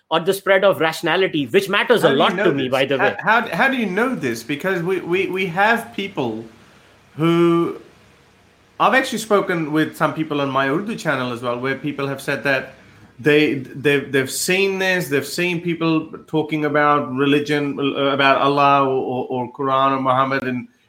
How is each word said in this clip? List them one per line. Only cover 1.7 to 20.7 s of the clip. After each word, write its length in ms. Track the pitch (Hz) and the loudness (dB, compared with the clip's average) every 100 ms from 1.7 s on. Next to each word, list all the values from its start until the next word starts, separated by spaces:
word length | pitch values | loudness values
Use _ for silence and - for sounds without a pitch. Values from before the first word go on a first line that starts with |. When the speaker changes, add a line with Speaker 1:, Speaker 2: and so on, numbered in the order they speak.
| 202 233 220 | -2 2 4
Speaker 2:
How 60 | 156 | 4
Speaker 1:
a 20 | |
Speaker 2:
do 60 | 139 | 4
you 20 | |
Speaker 1:
lot 160 | 208 | 2
Speaker 2:
know 100 | 185 | 2
Speaker 1:
to 80 | 196 | 0
me, 100 | 139 | 0
Speaker 2:
this? 80 | 127 | 0
Speaker 1:
by 120 | 131 139 | 0 0
the 120 | 139 | 2
Speaker 2:
How, 60 | |
Speaker 1:
way. 120 | 202 - | 0 0
Speaker 2:
how, 280 | 190 233 190 | 2 2 0
how 200 | 170 269 | 0 0
do 80 | 262 | 0
you 100 | 202 | -2
know 280 | 190 254 | -2 -2
this? 280 | 196 131 113 | -2 -4 -6
Because 400 | - 143 185 180 | -8 -6 -4 -2
we, 180 | 170 190 | -2 -4
we, 260 | 165 185 175 | -2 -2 -2
we 180 | 185 185 | -4 -4
have 480 | 180 214 233 - | 2 2 2 -4
people 500 | - 196 165 120 110 117 - - - _ _ _ | -8 -6 -4 -4 -6 -12 -20 -20 -20 _ _ _
who, 680 | 139 165 170 170 170 165 - - _ _ _ _ _ _ _ _ - | -2 0 4 4 2 0 -6 -16 _ _ _ _ _ _ _ _ 0
I've 140 | 185 | 2
actually 240 | 254 262 226 | 2 0 -6
spoken 520 | - 202 196 175 147 | 0 0 2 -2 0
with 260 | 156 156 - | 0 -2 0
some 160 | 156 | -2
people 260 | 160 156 147 | -2 -4 -2
on 100 | 139 | 0
my 180 | 135 135 | 0 0
Urdu 280 | 156 220 185 | -2 -4 -6
channel 340 | 160 131 123 | -2 -2 -4
as 120 | 117 | -4
well, 180 | 123 120 | -6 -4
where 160 | 131 135 | -4 -4
people 320 | 147 143 139 | -6 -6 -6
have 120 | 135 | -6
said 220 | - 139 | -6 -4
that 320 | 143 135 - - - - - - | -2 -2 -4 -20 -20 -20 -20 -2
they, 340 | 147 147 147 | 4 4 4
they've, 560 | 135 123 139 143 143 127 | 0 -8 -2 2 2 2
they've 200 | 135 135 | 0 0
seen 500 | - - 185 196 190 | -4 -2 0 0 0
this, 280 | 190 180 139 | 0 0 0
they've 180 | 139 139 | -2 -2
seen 340 | - 180 170 | -4 -2 -2
people 500 | 175 165 165 156 - - - | -4 -2 0 0 -2 -14 -4
talking 380 | 156 151 156 | -4 -2 -2
about 480 | 147 147 147 147 131 | 0 2 4 2 0
religion, 640 | 127 139 147 143 147 143 - | 0 2 2 2 -2 -2 -2
uh, 280 | 139 135 139 | -2 0 0
about 340 | 139 135 135 | 2 4 4
Allah 480 | 139 143 143 143 131 | 2 4 4 4 4
or, 380 | 131 101 123 - | 0 -2 -4 -4
or, 0 | |
or 240 | 127 123 | -4 -6
Quran 460 | - 135 135 135 135 | -4 0 2 2 2
or 20 | |
Muhammad 420 | 131 127 131 135 | 2 2 2 0
in, 220 | 127 123 117 | -2 -6 -8